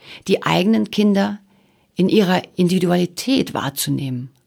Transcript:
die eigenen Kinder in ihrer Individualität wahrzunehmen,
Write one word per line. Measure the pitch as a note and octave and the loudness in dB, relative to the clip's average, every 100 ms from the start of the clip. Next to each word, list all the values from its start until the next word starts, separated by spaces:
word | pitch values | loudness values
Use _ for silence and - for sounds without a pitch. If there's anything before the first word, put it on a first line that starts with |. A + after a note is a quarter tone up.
| - - - | -20 -12 -2
die | - | -2
eigenen | - E3 F#3+ A3 G#3 | 2 2 2 2 0
Kinder | - G#3 G3 G3+ G#3 _ _ _ _ _ - | 2 2 2 0 -4 _ _ _ _ _ -2
in | F3+ | 2
ihrer | G#3+ F3+ F#3 - - | 4 4 0 -2 -2
Individualität | F3+ F#3 F3 F3 F3 - - C4+ - | 0 2 2 0 0 -4 -2 -2 -2
wahrzunehmen, | - C3+ C#3 - C#3 C#3 B2+ C3 _ | -4 -6 -6 -4 -4 -4 -8 -10 _